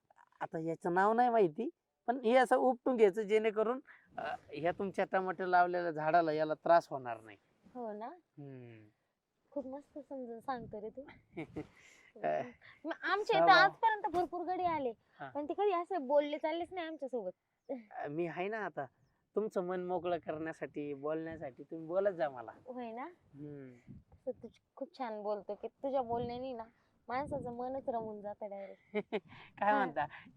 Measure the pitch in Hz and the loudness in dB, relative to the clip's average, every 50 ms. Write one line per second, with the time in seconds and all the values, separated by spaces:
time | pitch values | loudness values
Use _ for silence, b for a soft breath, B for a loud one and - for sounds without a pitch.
0 | _ _ _ _ - _ _ - - - - 165 160 165 165 - - 185 170 185 | _ _ _ _ -20 _ _ -10 -10 -6 -4 -4 -2 -2 -2 -2 -2 0 4 4
1 | 196 208 - 226 247 247 226 226 202 165 151 - 226 330 - _ _ _ _ _ | 6 6 6 4 4 4 6 6 4 4 4 0 -6 -6 -8 _ _ _ _ _
2 | _ - 240 277 247 214 240 262 254 - 247 262 269 254 247 247 - 214 208 220 | _ -4 -2 0 2 4 6 6 6 6 4 4 4 4 2 2 0 0 4 8
3 | 226 196 175 226 220 190 214 220 214 226 196 208 220 220 247 262 - b b b | 8 6 6 4 0 2 2 4 4 2 2 2 0 0 0 -4 -6 b b b
4 | b b b - - - - - - - - 143 151 170 170 - 202 190 - - | b b b -8 -8 -6 -6 -8 -10 -12 -8 -2 -2 -2 0 -2 -4 -4 -2 -2
5 | 190 180 - 190 190 185 185 156 190 185 180 180 180 180 175 180 175 170 156 151 | -2 0 0 0 0 0 -2 -2 0 4 6 6 6 6 4 0 0 -2 -2 -2
6 | 151 156 160 175 170 160 151 156 156 156 156 - - 170 170 170 160 - 151 135 | 2 4 6 6 6 4 2 2 2 0 0 0 6 8 8 8 6 4 -6 -8
7 | 127 123 117 110 110 110 104 - _ _ _ _ _ - - 247 240 220 208 208 | -6 -6 -8 -8 -10 -16 -20 -20 _ _ _ _ _ -18 -12 -10 -10 -10 -10 -10
8 | 220 254 349 359 _ _ _ - 143 139 135 127 123 120 113 110 107 107 _ _ | -12 -12 -14 -16 _ _ _ -18 -16 -14 -14 -16 -16 -18 -18 -20 -20 -20 _ _
9 | _ _ _ _ _ _ _ _ _ _ - 285 233 262 262 285 285 _ - 302 | _ _ _ _ _ _ _ _ _ _ -12 -10 -10 -10 -12 -16 -16 _ -16 -16
10 | 254 - 285 269 254 233 233 226 - - 262 240 226 208 - 214 202 220 - 262 | -14 -12 -10 -10 -10 -10 -12 -12 -8 -8 -8 -8 -8 -10 -12 -10 -10 -12 -12 -12
11 | 277 - - - _ _ - 180 151 - - 156 147 - b b b b b b | -16 -16 -18 -20 _ _ -12 -10 -10 -10 -10 -12 -12 -12 b b b b b b
12 | b b b 220 208 156 156 156 - 247 233 _ B B B B B 311 330 - | b b b -4 -2 0 0 0 -2 -6 -10 _ B B B B B -10 -8 -6
13 | - 311 370 403 427 - 453 - 339 370 370 339 370 392 - - - 453 427 415 | -4 -2 -2 0 0 2 4 6 8 10 10 10 8 6 4 2 2 2 2 2
14 | 349 381 302 359 359 - 339 359 349 302 370 359 370 349 330 302 269 240 220 - | -2 -2 0 0 -2 -2 -2 -6 -4 -4 -2 -2 0 0 0 0 -2 -4 -6 -8
15 | _ b b b 147 135 - 285 302 285 339 - 403 415 370 339 349 - 403 349 | _ b b b -12 -10 -8 -6 -6 -4 -2 0 2 2 2 0 0 -2 -4 -4
16 | 269 247 294 294 294 294 294 302 - 311 311 339 349 311 359 370 330 320 320 294 | 0 2 4 4 4 2 0 -2 -2 -2 -2 -2 -4 -6 -6 -8 -8 -8 -8 -8
17 | 277 247 - 240 196 180 180 _ _ _ _ _ _ - 277 247 220 208 - - | -8 -6 -6 -6 -6 -6 -10 _ _ _ _ _ _ -10 -10 -10 -10 -12 -12 -8
18 | - 147 147 160 175 170 143 170 180 202 220 220 202 175 151 - 139 - _ _ | -8 -6 -4 -4 -4 -4 -4 -4 -4 -4 -4 -6 -6 -6 -6 -6 -8 -8 _ _
19 | _ _ _ _ _ _ - 202 214 214 - 202 180 180 185 180 180 180 185 175 | _ _ _ _ _ _ -2 -2 -2 -2 -2 -2 -2 -2 -2 -4 -2 -2 -2 -2
20 | 160 180 175 160 - - 156 156 160 165 160 - 160 139 - 151 147 147 143 135 | 0 0 -2 -2 -2 -4 -6 -6 -4 -6 -6 -6 -8 -8 -6 -6 -6 -6 -6 -6
21 | 139 151 156 160 160 165 160 156 165 135 127 - 143 - 165 160 160 156 170 190 | -4 -4 -4 -4 -4 -6 -8 -10 -10 -12 -12 -14 -14 -12 -12 -10 -8 -4 0 0
22 | 202 208 185 160 165 143 135 123 113 110 - - - - 247 254 247 226 220 240 | 0 0 0 0 -2 -2 -2 -4 -12 -12 -14 -16 -14 -14 -12 -10 -10 -10 -10 -10
23 | 262 339 359 _ _ _ - 139 147 147 147 143 135 127 123 120 _ 135 131 - | -10 -12 -12 _ _ _ -18 -14 -14 -14 -12 -14 -14 -16 -18 -20 _ -20 -20 -20
24 | - _ - - - 262 240 - - 226 - _ _ _ _ - 277 - - - | -20 _ -20 -12 -8 -8 -8 -8 -10 -20 -20 _ _ _ _ -12 -12 -12 -10 -8
25 | 262 233 220 214 202 208 208 208 180 - 208 - - 226 - _ - 277 262 277 | -8 -6 -6 -6 -4 -4 -4 -4 -4 -8 -8 -8 -8 -10 -10 _ -4 -2 0 0
26 | 247 226 233 240 240 240 240 247 254 269 254 226 226 233 _ _ _ _ _ _ | 0 0 -2 -2 -2 -4 -6 -6 -8 -8 -8 -10 -12 -14 _ _ _ _ _ _
27 | _ - 240 262 294 285 294 269 240 247 240 240 247 254 262 269 - 277 247 233 | _ -6 -4 -4 -4 -4 -4 -6 -6 -6 -8 -6 -6 -6 -6 -6 -4 -4 -4 -4
28 | 220 220 214 208 202 208 208 - 220 202 196 196 196 190 190 - _ _ - 208 | -4 -6 -8 -8 -8 -10 -10 -10 -10 -10 -8 -8 -10 -10 -14 -16 _ _ -4 -4
29 | - - - 202 - B B B B B B - 202 202 208 208 196 170 143 151 | -2 -2 -2 -4 -4 B B B B B B 0 4 4 6 6 4 2 0 -2
30 | 147 147 B B B B B | -4 -4 B B B B B